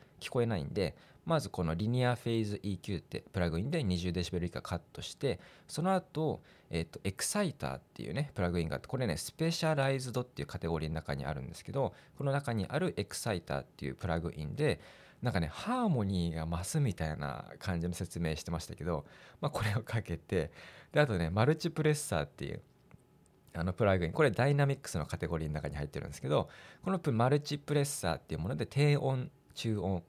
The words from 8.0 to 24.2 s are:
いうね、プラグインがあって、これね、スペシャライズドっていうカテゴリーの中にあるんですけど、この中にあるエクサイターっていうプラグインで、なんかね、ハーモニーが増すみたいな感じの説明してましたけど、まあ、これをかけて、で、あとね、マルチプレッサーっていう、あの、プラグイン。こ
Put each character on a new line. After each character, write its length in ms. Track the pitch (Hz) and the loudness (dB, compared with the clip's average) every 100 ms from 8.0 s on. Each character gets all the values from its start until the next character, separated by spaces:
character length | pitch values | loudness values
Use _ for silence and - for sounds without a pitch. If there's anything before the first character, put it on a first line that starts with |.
い 80 | 55 | -6
う 20 | |
ね、 180 | 95 143 | -4 -4
プ 80 | - | 0
ラ 80 | 90 | 2
グ 100 | 87 | 2
イ 40 | |
ン 40 | 80 | 0
が 80 | - | -2
あ 20 | |
っ 20 | |
て、 60 | - | -4
こ 100 | 127 | -2
れ 80 | 117 | -2
ね、 100 | 76 | -2
ス 160 | - | -4
ペ 180 | - 165 | -2 -2
シ 140 | 165 | 0
ャ 100 | 160 | 0
ラ 160 | 147 135 | 2 2
イ 100 | 135 | 0
ズ 120 | 127 | -2
ド 80 | 123 | -4
っ 40 | 123 | -4
て 160 | - | -6
い 20 | |
う 40 | 71 | -6
カ 100 | - | -4
テ 80 | 82 | 0
ゴ 120 | 80 | 0
リ 80 | 78 | 0
ー 20 | |
の 60 | 78 | -2
中 180 | 76 | -2
に 100 | 69 | -4
あ 80 | 67 | -2
る 80 | 71 | -4
ん 80 | 65 | -6
で 60 | |
す 100 | - | -10
け 80 | - | -6
ど、 220 | 139 123 - - - | -2 -2 -4 -20 -4
こ 60 | |
の 80 | 139 | 0
中 200 | 139 139 | 0 0
に 140 | 113 90 | -2 0
あ 100 | 143 | -2
る 140 | 180 - | -2 -2
エ 60 | |
ク 120 | 98 - | -4 -4
サ 160 | 117 | -2
イ 80 | 92 | -2
タ 200 | - 69 | -2 -4
ー 20 | |
っ 20 | |
て 220 | - - 69 | -4 -8 -8
い 40 | |
う 40 | |
プ 120 | 65 87 | -4 0
ラ 140 | 82 | 0
グ 120 | 82 - | 0 -4
イ 80 | |
ン 100 | 73 | -6
で、 260 | 69 151 - - - - - | 0 0 0 -4 -20 -20 -4
な 60 | 120 | 0
ん 20 | |
か 80 | 151 | 2
ね、 60 | 80 | 0
ハ 360 | - 208 254 226 | -4 -2 0 4
ー 20 | |
モ 160 | 131 | 4
ニ 300 | 98 92 85 | 2 2 2
ー 20 | 80 | 0
が 100 | 80 | -2
増 160 | 85 | -2
す 160 | 90 156 | 0 2
み 120 | 135 | 2
た 140 | - 80 | 2 -2
い 100 | 76 | -2
な 300 | 71 58 - - | -4 -6 -10 -8
感 220 | 101 87 | -2 0
じ 80 | 85 | 0
の 60 | |
説 260 | 87 90 85 | -2 -4 -2
明 140 | 85 | 0
し 100 | 78 | 0
て 60 | - | -2
ま 100 | 82 | -4
し 60 | - | -4
た 80 | |
け 100 | 82 | -6
ど、 220 | 80 78 - - - - | -2 -2 -2 -18 -20 -6
ま 80 | 143 | -4
あ、 20 | |
こ 140 | - | 0
れ 100 | 107 | 0
を 60 | 104 | 0
か 220 | - 117 | 0 -4
け 160 | - 82 | -2 -6
て、 340 | - 92 76 - - - - | -2 0 0 -6 -20 -20 -2
で、 80 | 147 | 2
あ 60 | 147 | 4
と 100 | 95 | 4
ね、 140 | 82 | 2
マ 160 | 98 123 | 4 4
ル 100 | 160 | 4
チ 140 | 170 | 0
プ 120 | 156 | 0
レ 100 | 151 | 2
ッ 20 | |
サ 240 | 147 - 85 | 2 0 0
ー 40 | |
っ 40 | 71 | -2
て 160 | - | -6
い 80 | 69 | -8
う、 80 | - - _ - - _ _ _ _ - | -8 -12 _ -20 -20 _ _ _ _ -12
あ 100 | - | -4
の、 80 | 87 | -2
プ 140 | 90 107 | 4 6
ラ 120 | 95 | 6
グ 60 | |
イ 40 | 82 | 2
ン。 40 | |
こ 100 | - | 4